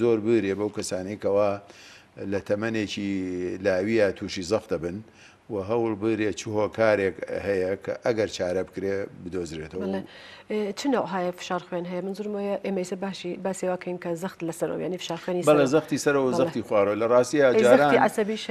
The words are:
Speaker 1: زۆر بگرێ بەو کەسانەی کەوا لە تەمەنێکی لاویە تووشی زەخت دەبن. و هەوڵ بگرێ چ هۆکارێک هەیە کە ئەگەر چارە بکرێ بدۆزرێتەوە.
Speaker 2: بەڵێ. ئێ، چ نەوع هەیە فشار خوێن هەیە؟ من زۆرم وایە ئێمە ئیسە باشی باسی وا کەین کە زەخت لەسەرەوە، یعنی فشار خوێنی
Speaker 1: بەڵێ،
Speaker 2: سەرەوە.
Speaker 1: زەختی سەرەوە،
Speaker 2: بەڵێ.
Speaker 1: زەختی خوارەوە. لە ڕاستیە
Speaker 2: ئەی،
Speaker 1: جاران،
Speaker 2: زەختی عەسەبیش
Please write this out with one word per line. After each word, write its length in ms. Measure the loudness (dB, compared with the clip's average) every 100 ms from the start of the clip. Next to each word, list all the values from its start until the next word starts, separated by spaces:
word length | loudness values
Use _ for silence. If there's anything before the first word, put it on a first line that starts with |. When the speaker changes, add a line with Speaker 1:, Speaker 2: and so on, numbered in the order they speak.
Speaker 1:
زۆر 180 | 2 4 4
بگرێ 260 | 4 2 0
بەو 100 | -2 -4
کەسانەی 420 | -6 -6 -6 -4
کەوا 260 | 0 2 2 0 -8 -20 -20 -20 _ -12 -6
لە 80 | -4 -2
تەمەنێکی 600 | -2 -2 -2 -4 -4 -4 -2 -4 -4 -4 -2
لاویە 420 | 0 2 2 4 2 0
تووشی 240 | -6 -6 -2
زەخت 160 | -2 -2
دەبن. 260 | -4 -4 -8 -12 -20 -20 _ -10
و 40 | -8 -2
هەوڵ 240 | 0 0 0
بگرێ 280 | 0 0 0 -4
چ 20 | -4 -2
هۆکارێک 600 | 0 2 4 4 2 -2 -6 -4 -2
هەیە 260 | 0 0 -4
کە 80 | -6 -4 -2
ئەگەر 220 | 0 -2 -2
چارە 260 | -2 -2 -4
بکرێ 260 | -4 -4 -4 -6 -12
بدۆزرێتەوە. 600 | -8 -6 -6 -8 -10 -6
Speaker 2:
بەڵێ. 180 | -4 -4 -8 -16 -20 -18 -8
ئێ، 200 | -4 -4 -4
چ 20 | 0
نەوع 160 | 0 0
هەیە 160 | -2 -4 -6
فشار 220 | -4 -6 -4
خوێن 180 | -6 -6
هەیە؟ 120 | -6 -6
من 80 | -6
زۆرم 140 | -6 -4
وایە 200 | -4 -4
ئێمە 160 | -2 -4
ئیسە 140 | -4 -6
باشی 280 | -6 -6 -8 -6
باسی 220 | -6 -4 -4
وا 60 | -4
کەین 140 | -6 -6
کە 60 | -6 -6
زەخت 160 | -6 -6 -8
لەسەرەوە، 320 | -4 -4 -4
یعنی 140 | -6 -6
فشار 180 | -6 -6
خوێنی 180 | -4 2
Speaker 1:
بەڵێ، 240 | 4 6 6
Speaker 2:
سەرەوە. 60 |
Speaker 1:
زەختی 240 | 2 2 0
سەرەوە، 260 | 2 2 2
Speaker 2:
بەڵێ. 60 | 2
Speaker 1:
زەختی 220 | 0 -2 0
خوارەوە. 260 | 2 4 2
لە 40 | 4
ڕاستیە 320 | 6 6 4
Speaker 2:
ئەی، 180 | 6 6
Speaker 1:
جاران، 160 | 8 8
Speaker 2:
زەختی 200 | 6 4
عەسەبیش 400 | 4 0 -2 -4 -4